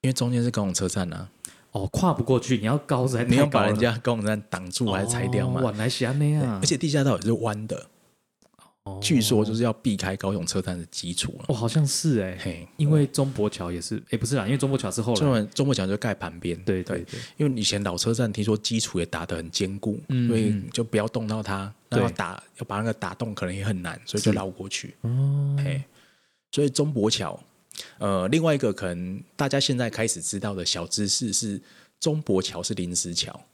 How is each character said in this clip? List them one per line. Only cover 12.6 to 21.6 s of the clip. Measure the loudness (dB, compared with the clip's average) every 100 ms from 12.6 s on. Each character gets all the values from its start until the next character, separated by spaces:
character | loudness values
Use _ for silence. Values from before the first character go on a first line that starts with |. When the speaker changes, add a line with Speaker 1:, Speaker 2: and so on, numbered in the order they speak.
| -12 0
Speaker 2:
因 | 4
为 | 6 4
中 | 2 0
博 | 2 -2
桥 | 0 -6
也 | -6
是， | -4 -6 -4
哎， | -2
不 |
是 | 0 0
啦， |
因 | 0
为 | 0
中 | 2
博 | 0
桥 | -2
是 | -2
后 | 0
来。 | 2
Speaker 1:
中 | 4
博， | 4 0
中 | 0 2
博 |
桥 | 2 0
就 | 0
盖 | -2
旁 | -4 -6 -6
边。 | -4 -4
Speaker 2:
对， | -2 -2
对， | -2 -6
对。 | -6 -12 -12 -2
Speaker 1:
因 |
为 | 0 2
以 |
前 | 0 0
老 | -2 0
车 | 0
站 | 2 0
听 | 0
说 | 2 2
基 | 2 -2
础 | -2 -2
也 | -2
打 | -4 -4
得 | -6
很 | -6
坚 | -4 -2 -2
固， | -4 -4 -2
Speaker 2:
嗯， | 0 2
Speaker 1:
所 | 4
以 | 2 0 -2
就 | -4
不 | 0 0
要 | 0
动 | -2 -2
到 | -4
它。 | -4 -6